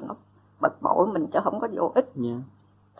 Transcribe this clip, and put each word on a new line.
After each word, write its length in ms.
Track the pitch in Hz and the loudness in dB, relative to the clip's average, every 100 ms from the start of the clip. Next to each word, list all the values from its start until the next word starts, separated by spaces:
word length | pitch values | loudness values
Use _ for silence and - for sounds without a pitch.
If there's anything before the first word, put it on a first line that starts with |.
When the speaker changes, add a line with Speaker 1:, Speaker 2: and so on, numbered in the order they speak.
| - | -10
Speaker 1:
nó 80 | - _ _ _ - | -14 _ _ _ 0
bực 200 | - - | 0 2
bội 260 | - - 190 | 0 4 4
mình 200 | 185 151 | 2 0
chứ 60 | 156 | 0
không 160 | 196 208 | 0 -2
có 80 | 226 196 | -4 -2
vô 160 | 175 - | 0 2
ích. 160 | 254 135 | 0 -2
Speaker 2:
Dạ. 200 | 120 120 135 - _ _ _ - | -4 -4 -10 -18 _ _ _ -6